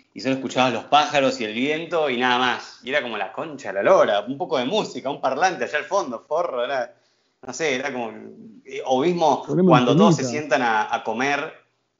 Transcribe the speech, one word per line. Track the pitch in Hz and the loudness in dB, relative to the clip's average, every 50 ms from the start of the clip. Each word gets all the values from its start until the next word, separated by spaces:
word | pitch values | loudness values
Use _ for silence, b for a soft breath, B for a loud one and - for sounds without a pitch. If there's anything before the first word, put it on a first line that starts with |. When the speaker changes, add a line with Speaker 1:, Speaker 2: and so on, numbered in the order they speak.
| _ _ - | _ _ -14
Speaker 1:
Y | - | -6
solo | 98 127 135 | -2 -2 -2
escuchabas | 131 131 113 - 135 127 131 117 | -2 -2 -4 0 2 2 2 2
los | 110 - | -2 -2
pájaros | - - 143 151 131 135 147 135 131 - - | 4 4 4 4 4 2 2 2 2 0 0
y | 113 | -4
el | 104 107 | -4 -4
viento | 113 127 143 151 156 165 160 175 165 156 143 | -4 -2 -2 -2 -4 -4 -4 -2 -2 0 0
y | 123 | 0
nada | 120 127 127 123 123 | 0 2 2 2 2
más. | 127 123 117 107 - - - - - | 2 0 0 -2 -6 -14 -18 -16 -8
Y | 120 | -4
era | 135 147 127 | -2 -2 -2
como | 123 113 104 | -2 -6 -6
la | 98 92 - | -6 -6 -8
concha, | - 147 165 147 - - 110 92 | -10 -10 -10 -10 -12 -10 -6 -4
la | 98 101 | 0 4
lora, | - 190 180 143 113 104 101 | 4 6 6 6 4 2 0
un | 104 120 139 139 | 0 -4 -6 -8
poco | 180 135 139 | -6 -4 -2
de | 135 120 | -2 -2
música, | 131 196 214 175 - - 131 113 135 | 0 -2 -2 -2 -4 -6 -8 -6 -6
un | 135 - | -6 -4
parlante | - 135 131 135 170 185 170 139 120 | -2 -2 0 2 0 0 0 0 -6
allá | 107 - 151 | -4 -4 -4
al | 135 | -4
fondo, | - 175 202 180 139 120 110 - - | -2 -2 -2 -2 -2 -8 -10 -8 -4
forro, | 151 165 175 160 131 123 120 | -2 -2 -2 -2 -2 -4 -4
era, | 131 139 131 120 - - _ _ _ _ _ _ _ _ _ - | -2 -2 -4 -4 -6 -10 _ _ _ _ _ _ _ _ _ -14
no | - 123 | -12 -8
sé, | - 165 151 131 | -4 -2 -2 -2
era | 127 135 143 123 | -2 -4 -4 -6
como, | 123 120 113 107 107 110 107 107 - - - - - - | -6 -8 -8 -10 -12 -16 -18 -18 -18 -20 -20 -20 -20 -16
eh, | - 135 139 - | -12 -10 -8 -2
o | 131 131 127 143 | 0 0 2 2
mismo | 175 180 170 160 151 131 - - | 2 2 2 2 2 2 0 -2
Speaker 2:
Poneme | - 143 160 185 | -2 2 4 6
un | 185 | 6
Speaker 1:
cuando | 131 123 123 120 123 | 6 6 6 6 6
todos | 160 214 214 165 | 6 6 6 6
se | 131 131 | 4 2
Speaker 2:
temita. | 127 120 151 | -2 -4 -4
Speaker 1:
sientan | 151 143 151 139 127 | -2 0 0 0 2
a, | 117 110 107 107 - 120 | 2 2 0 0 0 -2
a | 113 - | -4 -4
comer, | - 107 113 131 139 147 139 147 160 - - _ _ _ _ _ _ _ _ | -4 -4 -2 -2 -2 -2 -2 -4 -6 -12 -16 _ _ _ _ _ _ _ _